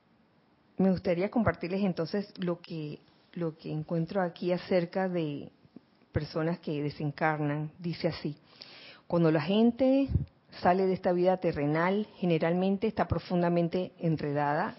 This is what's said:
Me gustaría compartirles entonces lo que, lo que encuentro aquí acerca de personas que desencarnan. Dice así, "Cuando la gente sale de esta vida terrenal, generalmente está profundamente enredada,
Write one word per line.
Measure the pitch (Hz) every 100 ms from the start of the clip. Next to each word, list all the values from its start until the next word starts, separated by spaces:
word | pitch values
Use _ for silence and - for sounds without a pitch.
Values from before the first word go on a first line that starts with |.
| _ _ _ _ _ _ _ -
Me | 190
gustaría | 175 196 175 202
compartirles | 254 185 165 170 196
entonces | 202 165 160 208 196 -
lo | 180 175
que, | - 165 151 - _ _ _
lo | 180 165 156
que | 156
encuentro | 156 156 170 165 196
aquí | 180 170 175
acerca | 180 - 185 170 190 190
de | 175 156 143 - - _ - - _ _
personas | 165 151 165 160 175
que | - 147
desencarnan. | 147 - 151 - 160 151 147 151 151 -
Dice | 175 160 170
así, | - 160 147 _ - - - - - -
"Cuando | 175 165
la | 160
gente | 147 208 233 233 262 269 277 - - _ _ -
sale | 185 185 190
de |
esta | 185 196
vida | 180 180 185
terrenal, | 175 151 143 156 175 196 214 -
generalmente | 180 160 165 180 190 196 220
está | - 170
profundamente | 165 - 180 175 175 170 185 185 -
enredada, | 170 156 151 143 147 151 -